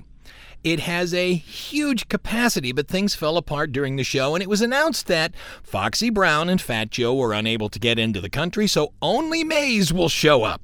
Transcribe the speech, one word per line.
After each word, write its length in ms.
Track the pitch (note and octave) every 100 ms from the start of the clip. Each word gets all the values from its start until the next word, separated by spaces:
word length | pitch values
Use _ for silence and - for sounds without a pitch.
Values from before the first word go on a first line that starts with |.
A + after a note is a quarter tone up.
| - - - - - -
It 160 | D#3+ E3
has 320 | - F3 F3+
a 200 | F3+ F3+
huge 760 | F3 - - - D4 D4 A#3+ -
capacity, 640 | G#3+ - A3 A#3+ F3+ B2+
but 160 | B2+ C#3+
things 260 | F#3 G3+ -
fell 220 | D#3 E3+
apart 340 | - C#3+ D3+
during 240 | C3 C#3 C3+
the 80 |
show, 320 | B2+ C#3 C3+ E3
and 60 |
it 80 | F#3+
was 100 | G3+
announced 480 | A#3 C4+ D#4+ - -
that 260 | E3+ E3 - - -
Foxy 460 | - G2 G#2+ - A#3
Brown 400 | G#3 F3+ D3+ E3+
and 100 | F#3
Fat 320 | - A2+ A2+
Joe 240 | - A#2+ C3
were 160 | A#2+
unable 380 | G#2+ A2 A2+ G#2
to 100 | -
get 180 | A#2 A#2
into 220 | A2+ G2
the 100 | F#2
country, 380 | B2+ E3+ G#3 G#3+
so 240 | E3 D3 -
only 440 | D3 A3 D#4+ E4 D#4+
Maze 480 | D4+ C#4+ A3+ E3
will 160 | F3 E3
show 340 | - D3+ C#3
up. 180 | G#2+ -